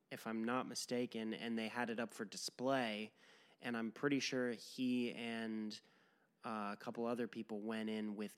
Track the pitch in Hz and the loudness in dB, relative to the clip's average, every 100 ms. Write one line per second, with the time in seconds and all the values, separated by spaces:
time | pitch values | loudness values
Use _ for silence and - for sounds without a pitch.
0 | - 131 113 113 113 127 - 120 - 123 | -10 -6 -2 0 2 2 0 -4 0 0
1 | 123 113 110 110 117 113 110 117 120 113 | 0 0 -2 -2 0 0 0 0 0 0
2 | 117 - 104 95 - - 127 135 117 104 | -2 -4 -6 -4 -6 0 2 4 4 0
3 | 107 - - - - - 120 117 113 - | -4 -10 -20 -20 -20 -8 -2 0 -2 2
4 | 143 139 - 131 123 113 - - 127 123 | 4 4 4 2 0 -2 -6 0 2 4
5 | 120 - 117 113 113 110 107 104 - - | 2 0 -4 -2 -2 -2 -2 -6 -14 -20
6 | - _ _ _ 120 110 104 104 - 117 | -20 _ _ _ -4 -2 -2 -2 -4 0
7 | 117 120 117 117 110 107 107 110 110 110 | 0 2 0 -2 -4 -4 -2 0 0 0
8 | 107 104 104 | 0 -2 -4